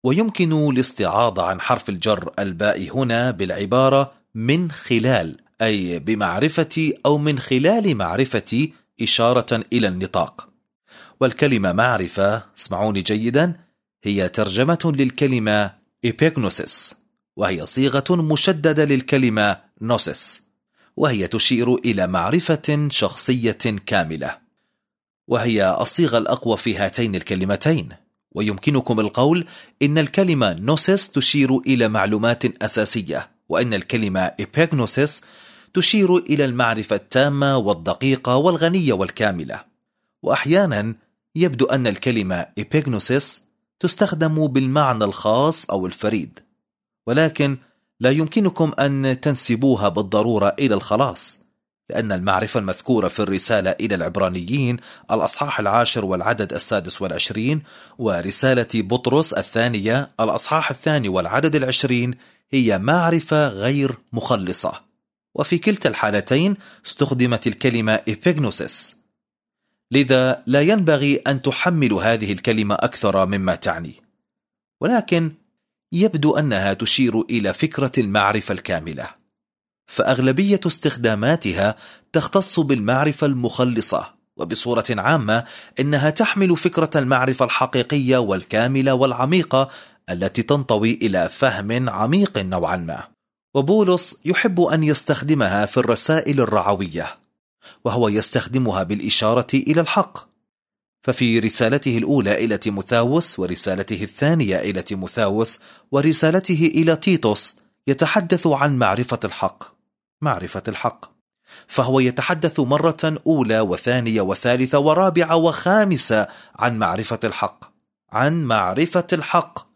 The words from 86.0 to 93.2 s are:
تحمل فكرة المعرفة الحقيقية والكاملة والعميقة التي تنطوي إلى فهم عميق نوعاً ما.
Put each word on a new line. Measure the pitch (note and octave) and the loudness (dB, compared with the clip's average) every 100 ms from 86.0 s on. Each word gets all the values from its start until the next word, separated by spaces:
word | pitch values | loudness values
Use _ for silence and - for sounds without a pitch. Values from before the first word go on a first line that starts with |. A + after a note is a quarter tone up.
| D3+ | 0
تحمل | D3+ G#3+ G3+ F#3+ E3 | 0 -2 2 2 2
فكرة | F3+ E3+ D#3+ | 0 0 0
المعرفة | D#3+ C3 C3 C3 B2+ | 0 2 2 2 0
الحقيقية | B2 - B2+ B2+ A#2+ D3 B2+ B2+ | 0 0 0 -2 0 -2 2 2
والكاملة | A2 F#2+ - G#2+ A#2+ C3+ C3+ | 2 -2 0 0 2 2 2
والعميقة | B2+ C3 A#2+ C3+ F3+ D#3+ C3 C3+ - - _ - | 2 0 0 0 0 2 0 0 -6 -20 _ -10
التي | F2 F#2+ - | -4 -2 -2
تنطوي | A2 C#3+ B2+ G#2+ A2+ - | 0 0 2 2 2 0
إلى | A2 F#2 E2+ | 0 0 -2
فهم | - C3 G2 G2+ A#2+ B2+ | 0 -2 0 -4 -2 -2
عميق | - C3 F3+ G3+ - | -2 0 2 2 -2
نوعاً | F#2 F#2 E2 F#2 | -4 -2 -2 -4
ما. | E2 C2+ - _ | -6 -10 -14 _